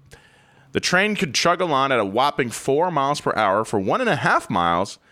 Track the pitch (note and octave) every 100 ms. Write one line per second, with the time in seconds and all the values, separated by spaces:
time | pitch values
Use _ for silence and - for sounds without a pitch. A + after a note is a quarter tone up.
0 | _ - _ _ _ _ _ - - F3+
1 | G#3 G#3 F3+ G#2+ E3+ F3 F3+ C3+ C3+ B2+
2 | G2 G#2+ C#3+ - A#2+ - - C#3 F3+ D#3
3 | C3+ D3 - - G#2 G2+ A2 G#2+ F#2+ G3+
4 | A#3+ C#3+ E3 D4+ - F#2+ E2+ E2+ G2+ -
5 | _